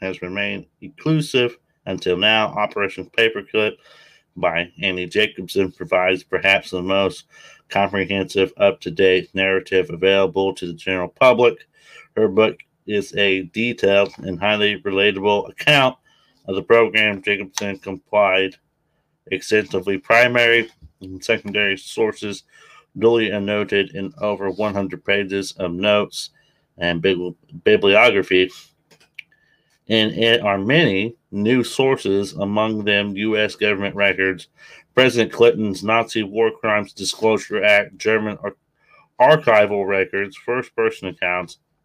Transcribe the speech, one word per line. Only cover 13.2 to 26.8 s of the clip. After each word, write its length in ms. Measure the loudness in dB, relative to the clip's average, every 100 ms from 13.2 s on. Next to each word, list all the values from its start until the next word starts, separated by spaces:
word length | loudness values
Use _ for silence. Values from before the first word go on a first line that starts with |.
| 0 0 -4
detailed 680 | -6 -6 -2 2 2 2 -4
and 200 | -10 -4
highly 420 | -2 0 0 -2
relatable 680 | -2 0 2 2 0 0 -2
account 460 | -4 2 2 2 -2 _ _ _ _ -8
of 80 |
the 80 | -4
program. 600 | 4 4 4 2 2 0
Jacobson 540 | -2 -4 -4 -8 -6 -6
complied 760 | -10 -12 _ 2 2 2 -2 -6 _ _ _ _ _ _ -8
extensively 680 | -8 0 0 0 -4 -4 -4
primary 720 | 2 2 4 2 2 2 0 _ -20 _
and 240 | -18 -8
secondary 520 | -4 -4 -4 -4 -2 -4
sources, 680 | -8 -4 -4 -4 -10 -12 -16 _ -20 -20 _ 0
duly 360 | 2 2 0
annotated 640 | -4 -4 -4 -2 -2 -2 -6
in 180 | -12 -6
over 300 | -6 -4 -6
one 240 | -4 -4
hundred 300 | -4 -6 -6
pages 460 | -2 -2 -2 -4 -6 -8
of 140 | -8
notes 580 | -2 2 2 0 -8 -14 _ _ _ _
and 240 | -6